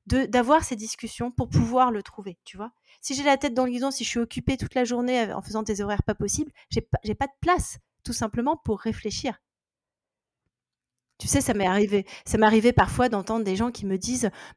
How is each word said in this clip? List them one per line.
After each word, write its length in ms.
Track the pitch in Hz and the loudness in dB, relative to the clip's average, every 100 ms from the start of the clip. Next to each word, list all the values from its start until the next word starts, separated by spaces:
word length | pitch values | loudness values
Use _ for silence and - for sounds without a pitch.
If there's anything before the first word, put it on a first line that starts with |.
| - | -2
de, 200 | 254 262 | 0 2
d'avoir 380 | 247 233 311 | 2 4 4
ces 120 | 320 226 | 2 -6
discussions 540 | 214 - 226 - 240 | -8 -10 -10 -8 -6
pour 180 | 254 240 | -4 0
pouvoir 420 | - 233 254 254 | 2 2 4 2
le 120 | 220 | 2
trouver, 360 | 196 - 196 175 | -6 -12 -14 -14
tu 140 | - 190 | -16 -14
vois ? 140 | 220 - _ _ | -14 -14 _ _
Si 140 | - | -8
j'ai 80 | 269 | 0
la 160 | 285 277 | 2 4
tête 160 | 294 | 2
dans 100 | 233 | 0
le 60 | 254 | 0
guidon, 200 | 247 269 | 0 -4
si 140 | 269 | -4
je 40 | 226 | -4
suis 100 | 233 | -2
occupée 380 | 233 - 240 269 | -4 -4 -2 -2
toute 160 | - | -2
la 100 | - | -2
journée 340 | 247 240 247 254 | 0 0 0 0
av-, 180 | 214 - | 0 -4
en 40 | |
faisant 220 | - 220 | -6 -4
des 180 | 220 202 | -4 -4
horaires 220 | 202 202 | -2 -4
pas 120 | - | -4
possibles, 380 | 202 202 - 302 - _ | -4 -4 -4 -6 -10 _
j'ai 140 | - | -6
pas, 160 | - - | -2 -4
j'ai 100 | 214 | -4
pas 120 | 208 277 | -4 -6
de 60 | - | -2
place, 380 | 330 349 - - - _ | 0 0 0 -10 -20 _
tout 80 | - | -10
simplement, 460 | 233 220 240 247 330 | -6 -4 -2 -2 -2
pour 220 | - 202 | -4 -4
réfléchir. 600 | 226 214 214 - 269 - _ _ _ _ _ _ _ _ _ _ _ _ _ _ _ _ _ - | -4 -6 -6 -6 -6 -8 _ _ _ _ _ _ _ _ _ _ _ _ _ _ _ _ _ -10
Tu 100 | - | -2
sais, 120 | 285 | 0
ça 140 | 269 | 2
m'est 120 | 208 190 | 0 2
arrivé, 380 | 196 208 202 190 - - | 2 2 2 -2 -10 -4
ça 100 | 220 | 4
m'est 100 | 214 | 6
arrivé 260 | 220 233 | 8 6
parfois 360 | 240 - - 254 | 6 4 2 2
d'entendre 360 | 214 185 226 | 0 -2 -2
des 120 | 202 190 | 0 0
gens 140 | 240 | -2
qui 160 | 240 202 | -4 -4
me 100 | 190 | -4
disent : « 340 | 190 247 226 - - | -2 -2 -2 -4 -12